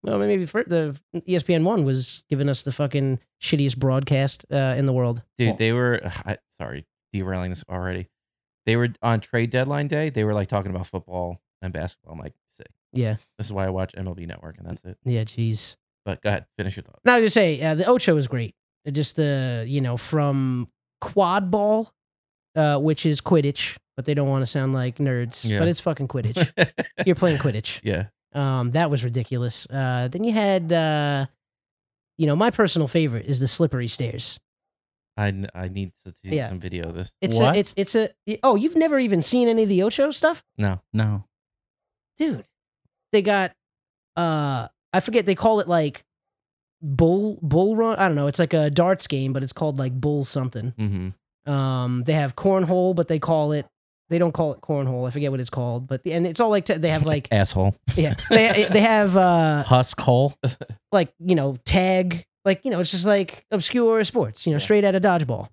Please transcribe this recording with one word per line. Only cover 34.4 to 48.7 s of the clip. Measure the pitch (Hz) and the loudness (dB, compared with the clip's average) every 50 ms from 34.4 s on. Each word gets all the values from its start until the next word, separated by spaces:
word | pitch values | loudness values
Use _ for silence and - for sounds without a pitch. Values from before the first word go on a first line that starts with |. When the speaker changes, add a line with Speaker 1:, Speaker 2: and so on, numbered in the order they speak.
| _ _ _ _ _ _ _ _ _ _ _ _ _ _ _ - | _ _ _ _ _ _ _ _ _ _ _ _ _ _ _ -2
Speaker 2:
I | 104 101 | -2 -2
n-, | 98 95 98 - - | -2 -2 -6 -8 -8
I | 90 92 92 | -10 -10 -8
need | 92 98 98 90 _ _ _ | -6 -6 -8 -8 _ _ _
to | 95 87 _ _ | -20 -20 _ _
see | 95 - | -4 -4
Speaker 1:
Yeah. | 151 127 - | -4 -4 -4
Speaker 2:
some | 92 92 | -8 -8
video | 92 92 90 90 82 82 | -10 -8 -8 -8 -8 -8
of | 87 | -8
this. | 87 92 - _ _ | -8 -10 -12 _ _
Speaker 1:
It's | - 185 113 | -4 0 2
Speaker 3:
What? | 113 117 127 165 | 4 4 4 4
Speaker 1:
a, | 202 | 2
it's, | 202 - - | 0 -2 -2
it's | - 196 - - | -6 -6 0 0
a, | 226 220 - - _ _ - 214 - - | 0 0 0 -6 _ _ -8 -8 0 2
oh, | 269 240 | 4 4
you've | 208 226 330 349 | 4 2 2 2
never | 320 320 320 302 269 | 2 2 4 2 2
even | 254 226 196 170 151 | 2 2 2 0 0
seen | - - 247 240 233 | 0 2 2 4 4
any | 226 226 220 | 4 2 2
of | 202 | 2
the | 202 180 185 | 4 2 2
Ocho | 220 - - 277 294 | 2 2 2 0 0
stuff? | 277 - - 311 339 - _ _ _ - | 0 0 0 0 0 0 _ _ _ -2
Speaker 2:
No. | 107 101 92 92 _ _ - | -2 -2 -2 -4 _ _ -2
Speaker 3:
No. | 107 110 107 101 98 101 _ _ _ _ _ _ _ _ _ _ _ _ _ _ _ _ _ _ _ | 0 0 0 0 -4 -6 _ _ _ _ _ _ _ _ _ _ _ _ _ _ _ _ _ _ _
Speaker 1:
Dude, | 302 320 220 117 - _ _ _ _ _ _ _ _ _ _ _ _ _ - | -2 -2 -2 -4 -8 _ _ _ _ _ _ _ _ _ _ _ _ _ 0
they | 214 190 | 2 2
got, | 202 202 196 190 180 _ _ _ _ _ _ _ _ _ _ _ _ _ | 4 2 0 0 -2 _ _ _ _ _ _ _ _ _ _ _ _ _
uh, | 165 170 165 160 151 147 143 135 123 113 - _ _ _ _ - | -2 0 0 0 0 0 -2 -2 -4 -6 -8 _ _ _ _ -2
I | 185 | -2
forget, | - - 220 233 196 | -2 2 0 2 2
they | 190 190 | 2 0
call | - - 226 220 208 | 2 4 2 4 4
it, | 185 165 | 2 2
like, | 175 170 156 147 - - _ _ _ _ _ _ _ _ _ _ _ _ _ _ _ _ | 2 2 2 0 -4 -8 _ _ _ _ _ _ _ _ _ _ _ _ _ _ _ _
bull, | 165 151 139 127 170 165 175 196 208 214 202 - 170 | -6 -6 2 4 4 4 4 2 0 -2 -4 -4 -2
bull | 147 135 165 185 208 220 | 0 2 4 4 4 4
run. | 214 226 226 220 - | 2 2 2 2 2
I | 196 | 2
don't | 185 160 | 2 2
know. | 143 143 | 2 0
It's | 143 143 - | 0 2 0
like | 170 147 - | 0 2 2
a | 160 151 147 | 2 2 2